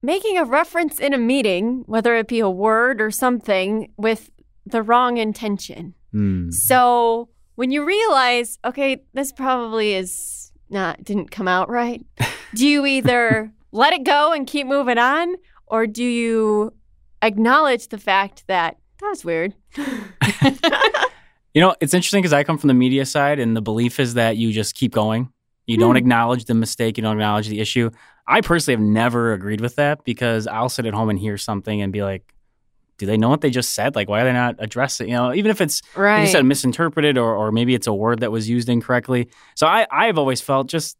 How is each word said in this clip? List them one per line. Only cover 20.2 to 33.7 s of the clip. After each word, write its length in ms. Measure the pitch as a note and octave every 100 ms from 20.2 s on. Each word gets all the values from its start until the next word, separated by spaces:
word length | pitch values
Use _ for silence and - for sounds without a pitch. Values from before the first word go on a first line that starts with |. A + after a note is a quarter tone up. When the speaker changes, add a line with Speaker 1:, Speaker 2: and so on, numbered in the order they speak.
| G#3+ - C4+ C4+ E4 - F4 C#5 B4+ - _ _ _
Speaker 2:
You 80 | D3+
know, 140 | F#3 -
it's 140 | D3
interesting 280 | F3+ E3+ G3+
'cause 100 | F3+
I 120 | C#3+
come 140 | D3 D#3
from 100 | C#3
the 60 |
media 300 | B2+ B2+ C3+
side, 360 | C3 D3+ C#3+ D3
and 160 | A#2 A2+
the 40 |
belief 380 | G#2+ A2 A#2+ -
is 160 | B2+
that 220 | A#2+ A2+ A2
you 160 | A2+
just 240 | G#2+ G#2 -
keep 160 | B2+
going. 380 | A2+ G#2+ A2 B2 _ _ _ -
You 100 | A2+
don't 120 | A#2+
Speaker 1:
Hmm. 20 | B2+
Speaker 2:
acknowledge 480 | B2 A#2+ A#2+ B2
the 100 | A2+
mistake. 420 | A2+ A2+ - A2+ A2+
You 60 |
don't 120 | A2 G#2+
acknowledge 320 | G#2+ G#2 G#2+
the 100 | G#2+
issue. 320 | G#2+ B2 A#2 - - _ -
I 120 | F3
personally 360 | - E3+ D3 A#2+
have 80 | G#2+
never 440 | G#2+ A#2+ A#2+ A#2
agreed 280 | G#2 G2 G#2
with 140 | A#2+
that 300 | - C#3+ D3+
because 420 | - A#2+ A#2+ A2+ A2
I'll 220 | G#2+ B2
sit 180 | - A2+
at 80 |
home 160 | G#2 A2+
and 80 | G2
hear 180 | G#2+ G2+
something 460 | - G#2 F#2 G#2
and 100 | G2+
be 120 | G2+
like, 280 | G2 F#2+ _ _ _ _ _ _ _ _
"Do 80 | G2+
they 100 | A2
know 120 | A#2
what 120 | D3
they 100 | C#3+
just 240 | B2+ B2